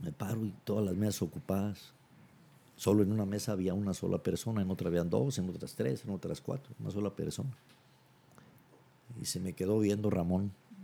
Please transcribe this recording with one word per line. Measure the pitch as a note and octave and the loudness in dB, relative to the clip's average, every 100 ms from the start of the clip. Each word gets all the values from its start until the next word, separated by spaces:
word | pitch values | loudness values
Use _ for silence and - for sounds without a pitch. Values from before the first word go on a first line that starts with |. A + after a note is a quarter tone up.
me | E3 | -8
paro | D3 G2+ A2 | -6 -4 -2
y | A2 F2+ | -4 -6
todas | - G#2 | -4 0
las | G2+ | 0
mesas | F2+ G#2 G2 | 2 0 0
ocupadas. | F2+ - - F#2+ G2+ F#2+ - - - - - - - - - - | -4 -4 -2 0 0 -4 -12 -20 -20 -20 -20 -20 -20 -20 -20 -2
Solo | F#2+ G#2+ | 4 6
en | G2 | 6
una | A2 | 4
mesa | G2 G#2 - | 2 0 -2
había | G2 F#2 | 0 2
una | F#2+ G2+ | 2 0
sola | F#2 F#2+ F#2 | 0 0 0
persona, | - F2 A2+ A2 | 0 -2 0 0
en | F#2 | 0
otra | - F2 | 0 2
habían | E2+ E2+ | 2 2
dos, | G#2+ C3+ C3+ | 2 2 0
en | F#2 | -2
otras | F2 - | -4 -8
tres, | - A#2 C3 | -2 -2 -2
en | G#2+ | -4
otras | F#2+ - - | -6 -4 -6
cuatro, | - C#3 - - | -6 -6 -8 -10
una | G#2+ | -6
sola | G2+ G2+ | -4 -4
persona. | - D#2+ - C3+ A#2+ - - - - _ _ _ - - - - - - _ - A#2 | -2 -6 -4 -6 -8 -16 -20 -20 -20 _ _ _ -20 -20 -20 -20 -20 -20 _ -18 -10
Y | |
se | - F2+ | -6 -4
me | F#2 | -4
quedó | E2 F#2 G#2+ | -2 2 4
viendo | G#2 G#2 G#2 | 4 4 2
Ramón, | F#2+ E2+ F#2 G2+ - - - | 2 4 2 2 -4 -16 -18